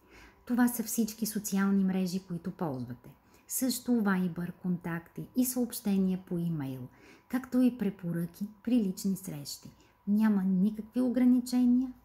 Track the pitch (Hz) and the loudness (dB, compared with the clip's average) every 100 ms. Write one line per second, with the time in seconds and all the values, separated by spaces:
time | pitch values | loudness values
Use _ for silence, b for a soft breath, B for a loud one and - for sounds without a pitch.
0 | B B B B - 240 240 240 220 - | B B B B -4 2 2 2 -4 -2
1 | 214 - 214 208 202 196 196 196 190 190 | -2 -2 -6 -4 -2 0 2 4 2 2
2 | 185 185 - 170 - - 170 131 120 123 | 0 -2 -6 -8 -8 -6 -4 -4 -8 -10
3 | - - _ b b - 262 - - 240 | -16 -20 _ b b -4 -2 -2 0 2
4 | 202 185 185 165 175 - 185 175 175 165 | 2 2 0 -2 -8 -6 -4 -4 -4 -6
5 | - - 156 - 254 254 233 - 208 196 | -8 -12 -6 -2 0 0 -4 -4 0 2
6 | 190 185 - 175 170 160 135 131 127 B | 2 0 -4 -4 -2 -4 -6 -8 -12 B
7 | B B B 254 254 254 254 247 196 185 | B B B -6 -2 2 2 2 -4 -4
8 | 170 165 170 - 202 - - 247 190 185 | -4 -4 -4 -6 -12 -10 0 0 0 -2
9 | 196 190 - 151 143 - - - b b | -4 -4 -6 -10 -10 -14 -16 -20 b b
10 | - 208 220 202 190 185 202 214 - 240 | 0 2 4 4 2 2 2 0 -6 -2
11 | 254 240 254 247 240 247 247 247 262 - | 0 4 6 4 4 2 4 4 2 -6